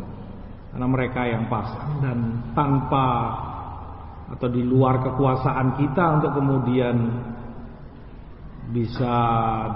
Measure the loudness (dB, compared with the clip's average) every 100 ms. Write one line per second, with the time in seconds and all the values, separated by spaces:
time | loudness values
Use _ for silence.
0 | -10 -12 -12 -14 -14 -14 -12 -4 2 2
1 | 2 0 0 0 0 -2 -2 -6 -4 -2
2 | 0 0 -2 -2 -2 0 2 2 2 2
3 | 2 2 -2 -4 -8 -10 -10 -10 -12 -12
4 | -14 -14 -12 -4 0 0 4 6 6 4
5 | 2 2 2 4 0 2 0 2 2 4
6 | 4 4 2 2 2 4 4 4 4 2
7 | 2 -2 -6 -10 -12 -12 -14 -14 -16 -16
8 | -16 -16 -16 -16 -16 -12 -4 -2 -2 0
9 | 2 2 4 4 2 0 -2